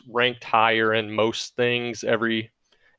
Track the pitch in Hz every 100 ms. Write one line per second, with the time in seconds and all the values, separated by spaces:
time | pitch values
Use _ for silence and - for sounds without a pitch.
0 | - 117 123 120 - 113 113 113 110 110
1 | 107 107 110 113 - - 123 120 120 110
2 | 113 113 113 113 113 _ _ _ _